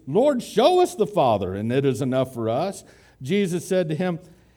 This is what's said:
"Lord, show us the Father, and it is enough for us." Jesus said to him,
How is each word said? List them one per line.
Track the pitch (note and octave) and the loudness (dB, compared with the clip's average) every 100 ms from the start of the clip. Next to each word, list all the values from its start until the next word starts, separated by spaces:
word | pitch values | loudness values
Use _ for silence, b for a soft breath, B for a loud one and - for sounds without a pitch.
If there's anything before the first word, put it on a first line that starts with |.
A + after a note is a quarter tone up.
| - | -4
"Lord, | E3 C#4+ B3+ | 2 2 0
show | - - C#4+ F4+ | -2 2 4 4
us | F4+ - | 2 0
the | G3 | -2
Father, | E3+ C3 G#2 F#2 | 2 2 2 0
and | F#2+ A2 | -4 -2
it | B2+ | 0
is | C#3 B2 | 0 0
enough | C3+ C3 C3 | 0 0 -2
for | A#2 A2+ | -2 -2
us." | A#2+ F#3+ F#3+ b b b b | -2 -2 -6 b b b b
Jesus | B2+ G3+ G3 F3 | -2 0 0 -2
said | - F#3 E3 | -2 -2 0
to | |
him, | D#3 F#3 E3 b b b | -2 -2 -4 b b b